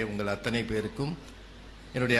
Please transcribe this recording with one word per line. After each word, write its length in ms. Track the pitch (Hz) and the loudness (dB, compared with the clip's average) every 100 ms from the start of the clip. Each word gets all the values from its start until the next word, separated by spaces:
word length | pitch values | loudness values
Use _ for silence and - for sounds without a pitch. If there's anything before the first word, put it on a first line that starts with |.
| 110 | 0
உங்கள் 200 | 104 101 | 0 0
அத்தனை 280 | 101 120 113 113 | 0 0 0 2
பேருக்கும் 420 | 107 107 - 143 170 - - - - - - - | 0 0 -2 -2 -4 -10 -16 -16 -16 -16 -16 -6
என்னுடைய 240 | 131 123 117 | 0 6 6